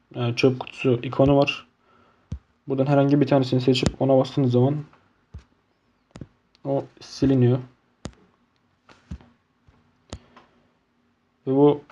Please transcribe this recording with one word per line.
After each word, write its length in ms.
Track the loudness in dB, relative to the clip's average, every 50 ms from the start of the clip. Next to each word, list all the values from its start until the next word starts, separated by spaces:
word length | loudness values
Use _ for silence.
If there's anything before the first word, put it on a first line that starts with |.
| _ -14 -8
e, 200 | -6 -4 -4 -2
çöp 240 | 0 0 0 0 -2
kutusu 400 | -8 -16 -10 -4 -2 -2 -2 -2 -4
ikonu 340 | -4 0 0 2 4 4
var. 300 | 2 0 0 -4 -10 -12 _ _ _ _ _ _ _ _ _ _ _ _ -16 -16 -16 _ _ _ _ _
Buradan 180 | -6 -4 -2 0
herhangi 360 | 2 2 2 2 2 2 2
bir 60 | 2
tanesini 340 | 2 2 0 0 0 -2 0
seçip 400 | 0 0 0 0 0 -4 -4 -2
ona 160 | 0 2 2
bastığınız 340 | 2 0 0 -2 -2 -2 0
zaman 320 | 2 2 2 0 0 -4 -10 -14 _ _ _ _ _ _ _ _ -20 -20 -20 _ _ _ _ _ _ _ _ _ _ _ _ _ -20 -20 -20 -20 _ _ _ _ _ _ -8
o 220 | -6 -6 -6 -6 -8 _ -20
siliniyor. 600 | -20 -16 -6 -2 0 2 2 4 4 2 2 0 -4 -10 _ _ _ _ _ _ -16 -16 -16 _ _ _ _ _ _ _ _ _ _ _ _ _ _ _ _ _ _ -18 -18 -18 -20 _ _ _ _ _ _ _ _ _ _ _ _ _ _ _ _ _ -16 -16 _ _ _ -20 _ _ _ _ _ _ _ _ _ _ _ _ _ _ _ _ _ _ _ _ -6
Ve 40 | -2 2
bu 260 | 4 4 4 4 0 -4 -18